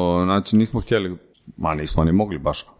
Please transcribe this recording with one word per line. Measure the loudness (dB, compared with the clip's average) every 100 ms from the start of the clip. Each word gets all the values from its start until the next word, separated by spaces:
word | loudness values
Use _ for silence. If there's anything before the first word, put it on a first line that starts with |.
| 2 2
znači, | 2 0 2 2
nismo | 2 -2
htjeli, | -2 -2 -2 -8 _ _ -20 -6
ma | -4
nismo | -4 -2 2
ni | 4
mogli | 4 0 -4
baš | -6 -6 -10 _